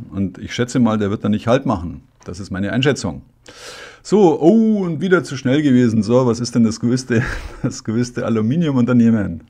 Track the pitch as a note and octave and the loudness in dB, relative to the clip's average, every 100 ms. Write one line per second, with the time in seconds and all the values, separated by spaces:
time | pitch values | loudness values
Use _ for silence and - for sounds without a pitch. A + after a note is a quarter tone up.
0 | A#2 F#2+ G2 - F#2+ - B2 C3+ A2+ G#2+ | -8 -6 -6 -6 -12 -6 -4 0 0 2
1 | G2+ G#2+ G#2+ G#2+ A2+ C3 - G2+ E2 C#2+ | -2 -2 -2 -2 0 0 0 -4 -6 -12
2 | _ _ - F2 G2 F#2 G2 A#2 C3+ C3 | _ _ -16 -14 -10 -6 -4 -2 0 0
3 | F#2 C2+ - _ - - - - - - | -4 -8 -16 _ -20 -20 -20 -20 -20 -20
4 | - G3 F3+ C#3+ D#3 A3+ A3 G#3 F3+ D#3 | -2 4 4 4 4 4 4 2 -2 -4
5 | F#3 F3+ C#3 C3 B2 C#3+ D3 B2 B2 A2 | 0 0 0 -6 0 2 4 4 4 2
6 | G2+ B2 B2+ A2+ A#2+ B2+ A2+ G#2+ A#2+ B2+ | 2 2 2 0 -2 2 2 2 -2 -2
7 | C3 A#2 B2 - - - C3 - - A2 | 0 -2 -2 -8 -12 -8 -8 -6 -6 -4
8 | A#2+ A#2+ G2+ A2+ A2 D#3+ D#3+ C3 A#2 B2 | -2 -4 -4 -2 0 0 0 0 2 4
9 | A#2 A2+ F2+ E2 - | 4 2 0 -8 -14